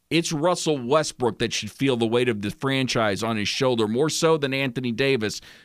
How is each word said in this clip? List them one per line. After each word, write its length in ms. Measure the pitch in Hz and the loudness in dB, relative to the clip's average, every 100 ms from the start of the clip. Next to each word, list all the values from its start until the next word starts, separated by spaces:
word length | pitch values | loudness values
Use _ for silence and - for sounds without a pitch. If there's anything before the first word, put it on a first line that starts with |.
| - | -2
it's 220 | 160 165 | -2 0
Russell 460 | 156 175 170 165 147 | 0 0 0 0 -2
Westbrook 640 | 120 156 147 - 120 95 | 2 2 0 0 -2 0
that 120 | 117 | -2
should 180 | - 107 | -4 -6
feel 280 | - 139 120 | -2 0 2
the 100 | 113 | 2
weight 220 | 120 123 | 2 2
of 120 | 104 | 0
the 100 | 101 | -4
franchise 720 | - 131 135 131 127 107 98 | -4 -2 0 0 0 0 0
on 120 | 113 110 | -2 -2
his 140 | 101 | -2
shoulder, 400 | - 127 120 107 | 0 2 2 2
more 200 | 120 156 | 2 0
so 280 | - 165 160 | 2 2 2
than 160 | 139 | 0
Anthony 400 | 135 135 120 127 | -2 -4 -4 -4
Davis, 480 | 113 139 131 104 - - - | 0 2 2 -2 -6 -12 -20